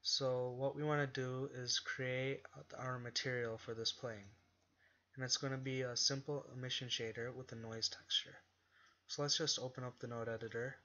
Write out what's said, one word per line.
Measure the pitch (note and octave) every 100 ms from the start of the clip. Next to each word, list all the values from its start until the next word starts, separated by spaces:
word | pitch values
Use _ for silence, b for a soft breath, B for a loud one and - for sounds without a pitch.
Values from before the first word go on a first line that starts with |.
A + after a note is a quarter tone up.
So | - - C3+ B2+ B2 B2
what | C3+
we | C#3+
wanna | D3+ D3 C#3
do | C3 B2+ B2+ C#3
is | B2+ B2 -
create | - - C3 B2+ C3 C#3 - C#3 D3 -
our | B2+ B2+
material | A#2+ A#2 C3+ B2 A#2 A2
for | -
this | A2+ A2+
plane. | - B2 G#2+ G2+ G#2+ _ _ _ b b b b
And | -
it's | B2+ -
gonna | C#3 C3
be | C3 C3
a | B2+ A#2+
simple | - C3+ C#3 D3 - B2+
emission | B2+ - B2+
shader | - A2+ A2+ A#2+
with | B2 B2+
a |
noise | A#2 A2+ A2+ A2
texture. | - - - - - _ _ B B B B -
So | -
let's | C#3+ -
just | D#3 -
open | B2+ B2+
up | B2 -
the | B2
node | A#2 A2+
editor. | A2+ A2+ A#2 B2+ C3+